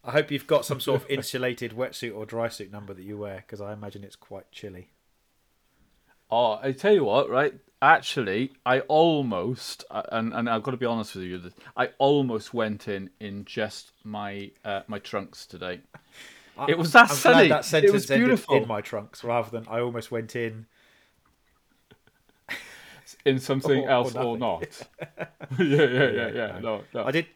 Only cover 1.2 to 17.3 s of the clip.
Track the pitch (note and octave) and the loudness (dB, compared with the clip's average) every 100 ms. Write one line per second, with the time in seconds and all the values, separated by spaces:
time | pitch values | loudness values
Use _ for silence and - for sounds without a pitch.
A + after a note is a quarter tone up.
1.2 | - B2+ B2+ B2 A#2+ G#2+ B2+ - A#2+ G#2 | -4 -4 -4 -4 -8 -6 -6 -6 -10 -10
2.2 | G#2+ A#2 A#2 - F#2+ G#2 G2+ F#2 F#2+ G#2 | -8 -4 -6 -6 -14 -14 -14 -14 -12 -10
3.2 | G#2 F#2+ - G#2 G2+ G#2 G#2 G2+ G2 - | -10 -12 -14 -14 -12 -10 -12 -14 -18 -20
4.2 | _ G2 - - G#2 F2+ F2+ _ _ _ | _ -18 -18 -16 -16 -16 -20 _ _ _
5.2 | _ _ _ _ _ _ _ _ _ _ | _ _ _ _ _ _ _ _ _ _
6.2 | _ A2+ A#2+ G#2 C3+ C3 G3+ G3+ A#2 A#2 | _ 2 2 0 -4 0 4 4 4 2
7.2 | C3 B2 D3 - _ _ C#3 D#3+ - D3+ | 2 2 0 -4 _ _ 6 6 4 -4
8.2 | G#2 G2+ C3+ _ B2 C3 - D#3 E3 D3+ | 0 0 -2 _ 0 0 2 4 4 4
9.2 | B2+ F#2 G2+ B2+ - - - G#2+ - A2+ | 0 -2 -2 -6 -10 -14 -10 -10 -4 -2
10.2 | A2+ A#2 A#2 A2+ C3+ B2 A#2+ A#2 G#2 G2 | -2 -2 -2 -2 -4 -4 -2 -2 -6 -8
11.2 | F2+ F#2 F2+ - - - B2+ _ C#3 C#3+ | -8 -8 -12 -18 -14 -4 -4 _ 2 4
12.2 | C3 A2 - A#2+ A2 G#2 - G2 F#2+ _ | 2 -4 -4 -4 -4 -4 -6 -6 -8 _
13.2 | G#2 G2 F#2+ - G#2+ - - _ G#2+ G#2 | -12 -12 -10 -6 -6 -6 -20 _ -12 -10
14.2 | G2+ G2+ G2+ _ G#2+ G2 - G#2 - G#2 | -8 -10 -14 _ -8 -8 -6 -12 -6 -8
15.2 | F#2+ - - F2+ F2+ F2+ _ - _ - | -8 -18 -20 -12 -10 -10 _ -20 _ -20
16.2 | - - - - C#3+ E3+ E3 A#3+ A3+ C#3 | -20 -20 -20 -6 -2 0 8 8 8 6
17.2 | - | 6